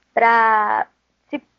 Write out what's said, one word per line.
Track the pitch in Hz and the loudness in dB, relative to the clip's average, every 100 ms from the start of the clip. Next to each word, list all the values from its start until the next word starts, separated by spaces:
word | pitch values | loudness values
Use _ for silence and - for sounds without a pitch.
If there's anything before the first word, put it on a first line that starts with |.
| _ | _
pra, | - 226 233 226 214 208 107 - _ _ _ _ | -2 2 2 2 0 -2 -4 -6 _ _ _ _
se, | 294 - | -14 -14